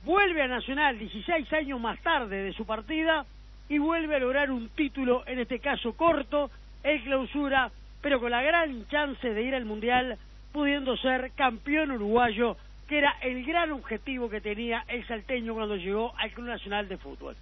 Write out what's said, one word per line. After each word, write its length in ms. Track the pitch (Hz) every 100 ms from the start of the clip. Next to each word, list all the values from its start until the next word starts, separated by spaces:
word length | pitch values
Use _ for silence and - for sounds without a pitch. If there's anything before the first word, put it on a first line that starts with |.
Vuelve 380 | 269 381 392 330
a 60 | 262
Nacional 500 | 247 - 269 294 233
dieciséis 560 | 208 214 202 339 262
años 260 | 311 277 262
más 200 | 226 185
tarde 400 | 349 311 226 196
de 120 | 196
su 120 | - 220
partida 580 | 220 220 214 320 320 - - - - -
y 80 | 294
vuelve 380 | 302 330 311 294
a 40 |
lograr 300 | 254 277 285
un 200 | 254 226
título, 540 | - 294 - 254 247 -
en 100 | 254
este 220 | 240 254
caso 340 | 285 247 233
corto, 560 | - 339 302 269 294 277 - - -
el 220 | 269 302
clausura, 640 | 226 269 247 285 285 269 240 - - -
pero 180 | 285 262
con 120 | 240
la 100 | 240
gran 460 | 277 339 320 247 196
chance 440 | 294 285 247 254
de 120 | 214
ir 100 | 247
al 120 | 262 220
Mundial, 520 | 214 226 247 254 220 - - -
pudiendo 460 | 294 285 285 262 226
ser 340 | 262 254 254 -
campeón 560 | 269 226 277 302 302
uruguayo, 680 | 247 208 233 240 208 240 - - - -
que 80 | 294
era 180 | 285 285
el 240 | 254 254 247
gran 260 | 339 330
objetivo 540 | 277 - 214 - 262 233
que 140 | 208
tenía 420 | 214 208 233 233 233
el 180 | 247 214
salteño 480 | 226 196 254 226
cuando 220 | 226 214 202
llegó 400 | 180 202 233 -
al 140 | 214
Club 160 | 233 240
Nacional 420 | 226 202 202 202
de 80 | 185
Fútbol. 380 | 139 135 139 -